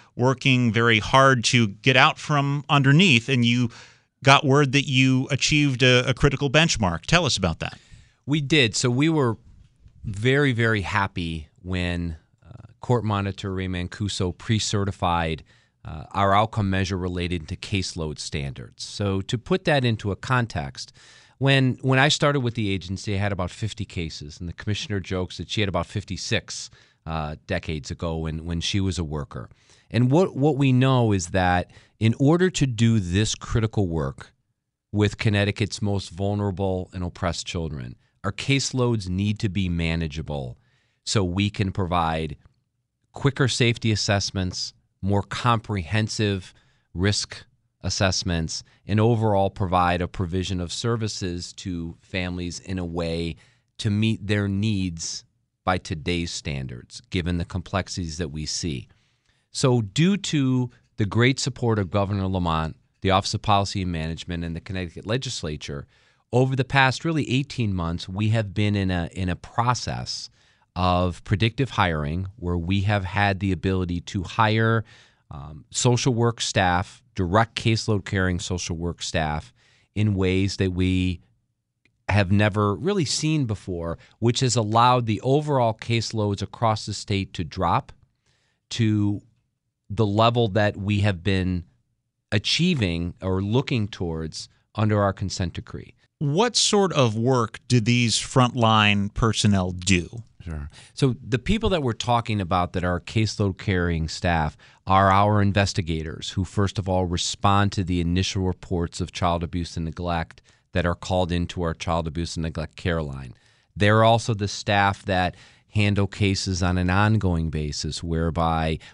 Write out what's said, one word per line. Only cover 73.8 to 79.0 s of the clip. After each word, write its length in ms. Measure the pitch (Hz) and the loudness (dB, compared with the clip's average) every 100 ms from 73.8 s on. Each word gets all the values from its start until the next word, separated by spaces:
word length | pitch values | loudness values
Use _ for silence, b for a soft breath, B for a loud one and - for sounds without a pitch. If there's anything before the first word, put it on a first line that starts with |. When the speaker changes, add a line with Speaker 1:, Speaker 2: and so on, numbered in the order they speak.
| 90 87 | -2 -4
Speaker 2:
to 240 | - 104 | -6 -6
hire, 640 | 85 - 110 110 113 113 107 b b b b | -4 0 2 4 2 2 -2 b b b b
um, 360 | 73 71 76 - | -16 -14 -16 -10
social 420 | - 127 120 139 | 0 2 2 2
work 260 | 113 117 113 | 2 0 -2
staff, 640 | - 110 92 87 92 - _ - | -2 2 2 2 -2 -10 _ -4
direct 400 | 90 104 113 - | 2 2 2 0
caseload 500 | 117 110 - 104 - | 0 0 0 -2 0
carrying 340 | 101 92 87 | 0 0 0
social 380 | - 90 - 82 | -4 -6 -6 -6
work 240 | 85 82 | -6 -6